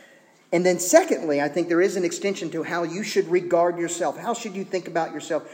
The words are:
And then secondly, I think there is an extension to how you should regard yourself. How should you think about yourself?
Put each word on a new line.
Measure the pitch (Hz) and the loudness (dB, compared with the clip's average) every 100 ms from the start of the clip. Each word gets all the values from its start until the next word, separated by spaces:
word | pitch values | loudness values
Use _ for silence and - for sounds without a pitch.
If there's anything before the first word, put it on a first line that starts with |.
| - - _ _ - | -20 -20 _ _ -2
And | 175 | 2
then | 180 175 | 2 2
secondly, | - 320 381 226 160 143 | 6 6 6 0 0 0
I | 147 | 0
think | 175 170 | 0 0
there | 170 | 2
is | 190 190 | 2 2
an | 170 | -2
extension | - 196 196 165 | -2 -4 -4 -6
to | 160 | -6
how | 160 170 | -4 -4
you | 170 170 | -4 -4
should | 208 208 165 | -4 0 2
regard | 180 175 170 175 170 | 2 2 4 4 2
yourself. | 170 - 170 - | -4 -2 -2 -2
How | 202 | -4
should | 233 220 | -4 -6
you | 190 | -8
think | 185 185 180 | -4 -6 -2
about | 170 160 | -2 -2
yourself? | 151 - 156 - | -6 -4 -4 -4